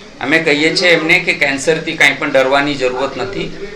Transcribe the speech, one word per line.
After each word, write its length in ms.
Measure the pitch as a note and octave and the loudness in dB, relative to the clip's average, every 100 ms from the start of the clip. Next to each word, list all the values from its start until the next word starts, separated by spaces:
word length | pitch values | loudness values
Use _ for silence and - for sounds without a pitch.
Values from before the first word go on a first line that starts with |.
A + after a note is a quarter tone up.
| - - | -18 -8
અમે 200 | C3+ D#3+ | 0 2
કહીએ 360 | D#3+ C#3+ D#3+ F3+ | 2 2 2 2
છીએ 140 | F3+ | 2
એમને 300 | E3 D#3+ F3+ | 2 4 2
કે 140 | E3+ | 2
કેન્સરથી 640 | D3+ C#3 C3+ E3+ D#3 E3 D3 | 0 0 0 0 0 -2 -2
કાંઈ 200 | C#3+ C3+ | -2 0
પણ 120 | D3 | 0
ડરવાની 440 | C3+ C3 C#3 D3 B2+ | 2 4 2 0 0
જરૂરત 420 | B2+ B2+ C3+ B2+ | -2 -2 -4 -4
નથી, 500 | B2 D#3+ E3 - - | -6 -6 -8 -8 -12